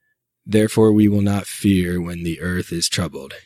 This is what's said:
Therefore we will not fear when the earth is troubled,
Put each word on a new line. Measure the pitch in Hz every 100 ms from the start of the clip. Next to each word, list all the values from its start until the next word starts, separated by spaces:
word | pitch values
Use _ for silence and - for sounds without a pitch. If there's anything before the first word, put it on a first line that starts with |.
| _ _ _ _ -
Therefore | 107 110 - 110
we | 107 104
will | 101
not | 101 101 -
fear | - 104 98 87 87
when | 85 87
the | 85 82
earth | 87 90 -
is | 85 -
troubled, | - 87 - 69 -